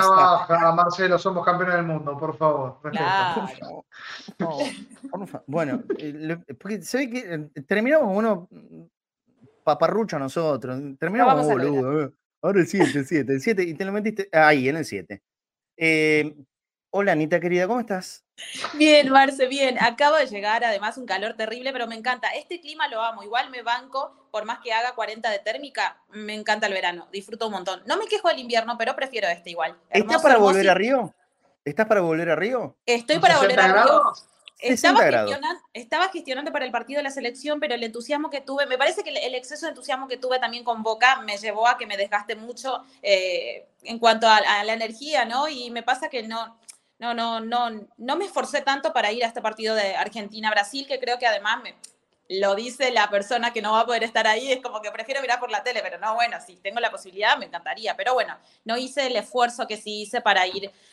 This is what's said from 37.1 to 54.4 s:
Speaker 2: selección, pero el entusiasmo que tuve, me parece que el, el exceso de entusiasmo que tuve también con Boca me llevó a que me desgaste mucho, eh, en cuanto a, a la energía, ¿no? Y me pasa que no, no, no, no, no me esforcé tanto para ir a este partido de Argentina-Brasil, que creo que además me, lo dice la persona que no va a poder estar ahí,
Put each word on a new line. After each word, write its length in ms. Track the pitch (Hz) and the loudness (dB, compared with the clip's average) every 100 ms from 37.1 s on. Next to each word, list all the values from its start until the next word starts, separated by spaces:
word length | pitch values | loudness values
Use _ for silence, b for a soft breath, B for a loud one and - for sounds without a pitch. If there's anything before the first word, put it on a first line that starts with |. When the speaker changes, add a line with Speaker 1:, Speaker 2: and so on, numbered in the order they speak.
Speaker 2:
selección, 480 | 269 240 247 294 302 | -6 -8 -8 -6 -4
pero 160 | 294 240 | -2 -4
el 80 | |
entusiasmo 480 | 233 233 233 294 302 | -6 -10 -6 -4 -4
que 100 | 285 | -8
tuve, 240 | 269 269 277 | -6 -4 -2
me 120 | 254 | 2
parece 260 | 294 359 | 0 0
que 80 | 320 | -6
el, 60 | 262 | -6
el 180 | 254 262 | -6 -6
exceso 320 | 254 294 320 | -10 -10 -10
de 40 | |
entusiasmo 360 | - - 262 269 | -10 -6 -6 -6
que 100 | 247 | -8
tuve 220 | 254 254 | -2 -2
también 240 | 233 240 | -2 -6
con 180 | 233 226 | -6 -4
Boca 400 | 220 220 247 254 | -2 2 4 2
me 160 | 214 202 | -2 -8
llevó 300 | 214 208 233 | -6 0 2
a 100 | 240 | 2
que 80 | 220 | -2
me 100 | 202 | -4
desgaste 400 | 196 202 202 220 | -2 -2 -4 -10
mucho, 480 | 233 233 262 254 b b | -10 -10 -8 -8 b b
eh, 640 | 202 190 185 175 117 92 - _ | 2 2 2 -4 -6 -10 -16 _
en 160 | - 226 | -12 2
cuanto 280 | 226 220 226 | 4 6 6
a, 100 | 214 | 6
a 260 | 196 208 | 6 0
la 100 | 214 | 0
energía, 520 | 226 226 226 285 294 226 | -4 -6 -8 -2 -2 0
¿no? 220 | 247 302 | -2 -4
Y 220 | 269 240 | -6 -10
me 140 | 240 | -8
pasa 260 | 233 269 311 | -2 -2 -2
que 140 | 262 220 | -6 -8
no, 300 | 226 226 _ - b b - | -8 -10 _ -20 b b -10
no, 160 | 233 | -6
no, 260 | 233 233 226 | -4 -4 -4
no, 300 | 226 240 233 220 - - | -4 -2 -2 -6 -16 -12
no 180 | 240 311 | -6 -4
me 80 | 403 | -4
esforcé 360 | - 233 277 | -4 -4 -2
tanto 320 | - 277 311 | -2 0 0
para 180 | 262 208 | 0 0
ir 120 | 233 | 0
a 40 | 226 | -4
este 160 | 233 | -4
partido 320 | 214 214 220 220 | -6 -4 -2 0
de 200 | 196 170 | -2 -2
Argentina-Brasil, 920 | 202 220 202 220 220 208 202 277 277 | -4 -6 -12 -6 0 0 0 -6 -8
que 120 | 269 | -6
creo 200 | 233 240 | -4 0
que 80 | 240 | 0
además 340 | 202 208 247 | 0 -2 -4
me, 140 | 208 - - _ _ _ - | -6 -20 -20 _ _ _ -8
lo 280 | 185 196 196 | -2 0 0
dice 340 | 240 240 254 | -4 -2 0
la 220 | 233 208 | 2 2
persona 420 | 202 196 240 233 | 0 0 -2 -2
que 80 | 226 | -4
no 120 | 208 | 0
va 80 | 220 | 2
a 40 | 233 | 2
poder 180 | 233 | 0
estar 220 | 226 226 220 | 0 2 2
ahí, 260 | 226 | 2